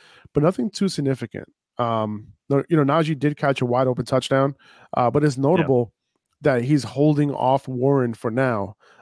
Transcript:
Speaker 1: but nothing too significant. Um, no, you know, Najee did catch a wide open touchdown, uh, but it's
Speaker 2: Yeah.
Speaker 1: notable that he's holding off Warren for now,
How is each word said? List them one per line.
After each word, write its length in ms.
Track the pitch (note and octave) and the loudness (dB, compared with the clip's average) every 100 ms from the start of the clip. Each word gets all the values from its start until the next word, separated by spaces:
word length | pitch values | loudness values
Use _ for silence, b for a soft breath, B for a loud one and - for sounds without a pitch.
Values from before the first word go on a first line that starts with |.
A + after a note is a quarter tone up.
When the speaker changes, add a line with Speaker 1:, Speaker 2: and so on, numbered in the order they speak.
| b b b | b b b
Speaker 1:
but 80 | - | 0
nothing 260 | D3+ F#3+ A#3 | 0 0 -4
too 180 | - G3 | -4 -4
significant. 600 | - C#3 C3 A2+ G2+ - _ _ - | -2 -2 -4 -6 -12 -16 _ _ -6
Um, 500 | A#2+ A2+ G#2+ G#2+ A2 - - | -2 -2 -2 -6 -14 -20 -2
no, 120 | C#3 - | -2 2
you 80 | D#3+ | 2
know, 80 | |
Najee 340 | C#3 D#3 D#3 C#3+ | 4 2 0 -2
did 180 | D3 D3 | -2 -2
catch 220 | C#3+ C3+ | -2 0
a 40 | B2 | 0
wide 200 | B2 C3 | 0 0
open 180 | B2 | -2
touchdown, 500 | A#2 C3 - C3+ C#3 C#3 b b b | -2 -2 0 0 0 -2 b b b
uh, 160 | - B2 | -2 0
but 140 | D3 | 2
it's 120 | D3 C3 | 0 0
Speaker 2:
Yeah. 60 | |
Speaker 1:
notable 500 | C#3 F3+ C3+ B2+ A#2 _ _ _ _ _ | 2 2 2 0 0 _ _ _ _ _
that 200 | D3+ B2+ | 0 0
he's 220 | B2 D3+ | 2 0
holding 460 | A2 C3+ D3+ D3 C#3+ | 0 0 2 2 0
off 340 | C3+ B2+ C3+ - | -2 0 0 -2
Warren 460 | B2+ C3 C#3 A#2+ | -2 0 2 0
for 180 | A2+ A#2+ | -2 -4
now, 460 | A#2 C3+ A2 G2+ - b b | -2 -2 -2 -6 -12 b b